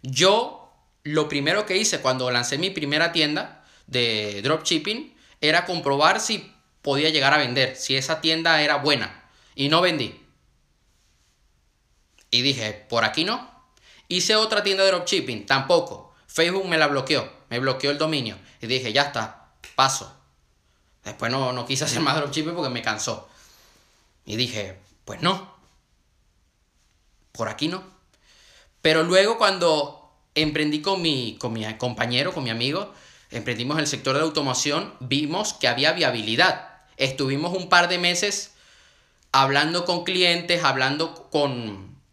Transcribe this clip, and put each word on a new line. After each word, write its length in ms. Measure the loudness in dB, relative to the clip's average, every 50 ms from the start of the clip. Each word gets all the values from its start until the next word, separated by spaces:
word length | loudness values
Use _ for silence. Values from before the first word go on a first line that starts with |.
| -8
Yo, 720 | -6 0 4 4 6 6 4 2 -2 -8 -16 -20 -20 _ _ _ _ _ _ _
lo 260 | -2 0 0 0 0
primero 380 | -2 -2 0 0 0 0 0
que 100 | 0 -2
hice 240 | 0 0 0 -2 0
cuando 300 | 0 0 0 0 0 0
lancé 280 | 0 -2 -2 -2 -4 -4
mi 120 | -4 -4
primera 420 | -4 -4 -4 -2 0 0 0 0 2
tienda 480 | 0 0 0 0 -4 -6 -8 -14 -20 _ _ _ _ _ -6
de 500 | -2 0 0 0 0 -2 -2 -4 -6 -4 -2
dropshipping 720 | -2 -2 0 0 0 -2 0 0 -4 -6 -6 -8 -14 _ _ _ _ -12 _
era 260 | 0 2 4 2 2
comprobar 540 | 0 -4 -2 0 0 2 4 4 4 4 4
si 340 | 0 -4 -4 -6 -6 -14 -20 _ _ _ _ _
podía 300 | _ -2 0 2 2 2
llegar 240 | 2 4 4 4 4
a 40 | 4
vender, 380 | 2 2 2 0 0 0 0
si 200 | -8 -4 -2 -2
esa 240 | -2 0 -2 -4 -2
tienda 420 | 0 0 0 2 2 2 2 4 4
era 140 | 2 0
buena. 480 | 0 2 2 2 2 0 -6 -10 -14 -20 _ _ _ _ _ _
Y 140 | -4 0 2
no 120 | 2 4
vendí. 380 | 4 2 0 0 -4 -6 -10 -16 -20 _ _ _ _ _ _ _ _ _ _ _ _ _ _ _ _ _ _ _ _ _ _ _ _ _ _ _ _ _ _ _ _ _ _ _ _ _ _ _ _ _
Y 120 | -2 0 2
dije, 440 | 2 0 0 -2 -6 -6 -8 -10 -2
"Por 160 | 0 2 2
aquí 200 | 2 0 0 -2
no". 260 | -2 -2 -4 -6 -14 -20 -20 _ _ _ _ _ -20 -20 -20 _ _
Hice 280 | -2 -2 2 2 2
otra 260 | 2 2 2 0 -2 0
tienda 220 | 0 0 4 4
de 60 | 4
dropshipping, 540 | 4 2 0 0 -2 -2 -2 -2 -8 -10 0
tampoco. 680 | 0 0 0 4 4 2 2 2 0 -10 -16 -18 -20 _ _ _
Facebook 400 | _ 0 0 0 2 2 -2 -2
me 120 | 0 2 2
la 80 | 2
bloqueó, 440 | 2 2 0 0 0 0 0 0 -4 -12 -20 _ _
me 80 | -6 -2
bloqueó 320 | -2 -2 -2 0 -2 -2
el 80 | 0 0
dominio. 400 | -2 -2 0 -2 -4 -6 -8 -12 -18 -20 -18 _ -6
Y 40 |
dije, 260 | -4 -4 -2 -2 0 0
"Ya 100 | 0 0
está, 500 | 0 -2 -6 -6 -6 -10 -18 -20 _ _ _ -20 -10 0
paso". 420 | 2 2 2 2 -2 -6 -10 -18 _ _ _ _ _ _ _ _ _ _ _ _ _ _ _ _ _ _
Después 260 | -14 -10 -6 -4 -2 -2
no, 200 | 0 -2 -2 -2
no 140 | -4 -4
quise 180 | -4 -2 -2 -2
hacer 160 | -2 0 0
más 160 | 2 2 2
dropshipping 380 | 0 -2 -2 -4 -4 -4 -4 -4
porque 160 | -4 -4 -4
me 120 | -4 -4 -4
cansó. 460 | -4 -4 -4 -4 -6 -6 -8 -10 -20 -20 -20 -20 -20 _ _ _ _ _ _ _ _ _ _ _ _ _ _ _
Y 120 | -8 -4
dije, 420 | -4 -4 -2 -4 -6 -8 -8 -12 -18 _ _ _ _ _
"Pues 160 | -14 -10 -2
no, 340 | 0 0 0 0 -4 -14 -20 _ _ _ _ _ _ _ _ _ _ _ _ _ _ _ _ _ _ _ _ _ _ _ _ _ _ _ _ _ _ _ _ _ _ _ _
por 160 | -6 -4 -4
aquí 200 | -4 -4 -4 -4
no". 140 | -4 -6 -10 -16 _ _ _ _ _ _ _ _ _ _ _ _ _ -20 _ _ _ _ _
Pero 200 | 4 4 4 4
luego 360 | 6 6 6 6 6 4 4
cuando 760 | 4 2 2 4 2 2 4 2 0 -2 -6 -18 -20 -20 _ _ _ _ _
emprendí 460 | 0 0 0 0 0 0 0 0 -2 0
con 200 | -2 -2 0 0
mi, 340 | -2 -2 -2 -4 -6 -8 -8
con 120 | -6 -6 -6
mi 120 | -4 -6 -8 -6
compañero, 560 | -4 -4 -4 -2 -2 -4 -2 0 0 -2 -2 -4
con 120 | -4 -6
mi 60 | -4
amigo, 440 | -4 -2 -2 -2 -2 -4 -6 -8 -14 -20 -20 -20 -20 -20 _ _
emprendimos 460 | -10 -8 -6 -6 -6 -4 -4 -4 -2
en 60 | -2 -2
el 40 |
sector 300 | -2 -4 -4 -2 0 0
de 60 | 0 0
automoción, 720 | 0 -2 -2 -2 -2 -2 0 0 0 0 -2 -4 -6 -12 -14
vimos 540 | -6 -2 -2 -2 0 -2 -2 -4 -4 -4 -4
que 140 | -2 0 0
había 240 | 0 2 2 2 2
viabilidad. 760 | 2 0 0 0 -2 -4 -4 2 4 4 2 2 0 -8 -16 -20 -20 _ _ _
Estuvimos 600 | -2 -2 -2 0 -2 -2 0 0 0 -2 -2 -4
un 120 | -6 0 4
par 200 | 4 4 4 4
de 100 | 0 0
meses 540 | 2 0 0 2 -2 -2 -2 -4 -8 -10 _ _ _ -20 -20 _ _ _ _ _ _ _ _ _ _ _ 4
hablando 520 | 4 4 6 4 2 2 2 0 -2 0
con 200 | 0 -2 -2 -2
clientes, 600 | -2 0 2 4 4 4 2 0 -2 -2 2 2
hablando 680 | 2 2 2 0 0 0 -2 -4 -4 -6 -12 -20 -2
con 640 | 0 2 2 2 0 -4 -8 -8 -10 -12 -14 -18 -20 -20 _ _